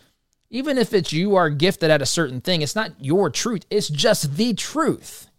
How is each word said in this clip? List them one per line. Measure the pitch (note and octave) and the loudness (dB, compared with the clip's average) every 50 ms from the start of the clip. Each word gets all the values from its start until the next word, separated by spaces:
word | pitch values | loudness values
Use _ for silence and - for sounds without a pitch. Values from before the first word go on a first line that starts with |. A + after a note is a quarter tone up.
| _ _ _ _ _ _ _ _ _ _ | _ _ _ _ _ _ _ _ _ _
even | A3 A#3+ C4+ D#4 C#4 C4 | -8 -6 -4 -2 0 0
if | A3+ - - | 0 2 0
it's | G3 D#3+ - | 0 0 0
you | D3+ D#3 F3+ G#3 G3+ | -2 -2 0 2 4
are | F#3+ F3 D#3 | 4 4 2
gifted | D3 C#3 D#3 F#3+ - - E3 D#3 | 2 2 2 0 2 2 2 2
at | D#3 D3 C3+ | 2 2 2
a | |
certain | - - E3+ E3 B2+ B2+ B2+ | 0 0 0 -2 -2 -4 -6
thing, | - - F3+ E3 | -4 -2 -2 0
it's | D3+ C#3 - | -2 -2 -2
not | G#3+ A3 - D#3 - - | -4 -4 -4 -6 -8 -4
your | C3 D#3 G3 G3+ D#3 | 0 0 2 2 0
truth. | - - - A3+ B3 F3+ - - | 0 -2 -4 -4 -4 -4 -4 -4
It's | - C#3 C#3 - | -2 -2 -2 -2
just | D3+ C#3+ F3 A#3 G#3 - - D3 C#3 D#3 | -2 0 2 2 2 2 0 -2 -2 0
the | A3 B3 A3 | 0 0 0
truth. | - - - - D4 D#4+ A#3+ D#3+ - - - - - - - _ | -2 -4 -4 -2 0 0 0 0 -2 -6 -14 -20 -20 -20 -16 _